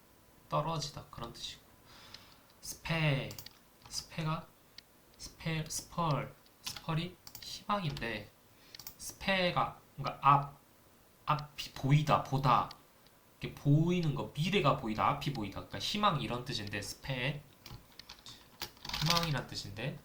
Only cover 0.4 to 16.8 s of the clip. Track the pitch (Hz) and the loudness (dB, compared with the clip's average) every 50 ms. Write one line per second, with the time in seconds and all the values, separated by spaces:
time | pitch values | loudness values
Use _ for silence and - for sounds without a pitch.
0.4 | - - - 151 151 160 165 160 - - - - - - - - 120 117 117 - | -10 0 0 0 2 2 0 -2 -4 -6 -8 -10 -14 -12 -12 -10 -10 -10 -10 -12
1.4 | - - - - - - - - - - - - - - - - - - - - | -12 -12 -12 -14 -18 -20 -20 -20 -20 -20 -20 -20 -20 -20 -20 -20 -20 -20 -20 -20
2.4 | - - - - - - - - - - 165 165 156 151 135 123 113 104 104 - | -20 -20 -20 -16 -14 -12 -12 -10 -6 -4 0 2 4 4 4 2 0 -4 -8 -12
3.4 | - - - - - - - - - - - - - - - - 160 156 160 165 | -16 -18 -20 -20 -20 -20 -20 -20 -20 -10 -10 -10 -10 -8 -8 -4 -2 -2 -2 -4
4.4 | - - - - - - - - - - - - - - - - - - - - | -6 -12 -18 -20 -20 -20 -20 -20 -20 -20 -20 -20 -20 -20 -20 -16 -16 -16 -16 -8
5.4 | - 165 160 160 156 156 - - - - - - 170 - 160 - - - - - | -6 -4 -2 -2 -4 -4 -6 -6 -8 -6 -4 -2 2 2 2 2 0 -4 -10 -18
6.4 | - - - - - - - - - - 160 156 175 185 - - - - - - | -20 -20 -20 -12 -12 -10 -10 -8 -6 -2 -2 -2 -2 -4 -8 -12 -18 -18 -16 -14
7.4 | - - - - - - 208 202 185 147 139 - 113 117 110 104 107 - - - | -12 -12 -12 -12 -4 -2 -2 0 0 -2 -2 -2 -4 -4 -4 -6 -8 -10 -16 -20
8.4 | - - - - - - - - - - - - - - - - - - 196 185 | -20 -20 -20 -20 -20 -20 -20 -18 -18 -18 -16 -12 -12 -12 -12 -6 -2 0 2 2
9.4 | 180 180 143 135 117 - - - - - - - 139 - - - - 139 143 139 | 2 2 2 2 0 0 -4 -10 -18 -20 -12 -6 -6 -6 -4 4 8 8 8 8
10.4 | 139 - - - - - - - - - - - - - - - - - 151 143 | 6 2 -6 -14 -20 -20 -20 -20 -20 -20 -20 -20 -20 -20 -20 -14 -2 0 0 0
11.4 | - - - - - - - - - 131 143 151 147 - 104 98 - - 131 131 | 0 -6 -10 -12 -12 -12 -10 -4 2 6 6 6 6 6 4 4 4 2 -2 2
12.4 | 139 127 120 104 87 - - - - - - - - - - - - - - - | 4 6 6 6 4 2 -4 -14 -20 -20 -20 -20 -20 -20 -20 -20 -20 -20 -14 -10
13.4 | - - - - - 147 143 156 165 175 180 180 165 151 131 - - - - 143 | -10 -10 -8 -2 4 6 6 8 8 6 4 2 2 0 0 0 -4 -6 -4 -4
14.4 | 160 190 185 196 143 139 120 - - 110 107 107 98 110 143 143 - 151 - 110 | -2 2 2 4 4 4 2 2 0 -2 0 2 4 2 2 2 -2 -4 -2 -2
15.4 | 104 98 - 95 - - - 101 - - - 208 208 208 165 139 110 107 120 123 | -4 -6 -6 -8 -10 -8 -8 -6 -4 -2 -2 2 2 2 2 2 0 -2 -4 -4
16.4 | 120 - 120 107 101 98 101 101 | -4 -4 -6 -4 -4 -4 -4 -6